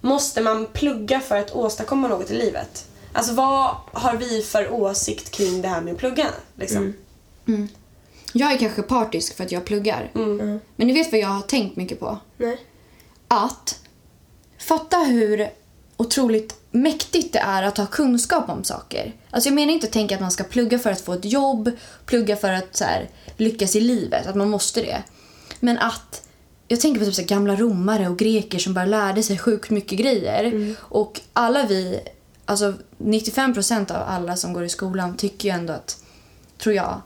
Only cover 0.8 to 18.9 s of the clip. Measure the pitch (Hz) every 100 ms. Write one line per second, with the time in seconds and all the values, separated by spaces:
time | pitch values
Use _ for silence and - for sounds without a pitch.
0.8 | 285 233 214 262 262 202 208 247 233 -
1.8 | 220 277 240 190 190 220 226 - - -
2.8 | - - - - 233 233 269 269 262 -
3.8 | - - 254 226 247 220 214 214 202 226
4.8 | 190 196 - - - - 196 185 185 175
5.8 | 170 175 254 254 302 - - - - 208
6.8 | 196 208 - - _ - - 214 208 -
7.8 | - - _ - - 233 277 262 220 -
8.8 | 202 254 220 165 - - 185 180 180 208
9.8 | 208 120 - 226 220 208 214 208 - -
10.8 | 240 277 320 220 196 196 196 277 196 -
11.8 | 185 - - 208 - - 233 254 - -
12.8 | - - - - _ 226 240 - - -
13.8 | - _ - _ _ - _ - - 320
14.8 | 320 359 302 240 214 208 208 - _ -
15.8 | - - 233 - 254 220 220 - _ 240
16.8 | 294 311 - 349 339 - 202 190 196 202
17.8 | 202 - 277 240 240 339 - 143 - -
18.8 | -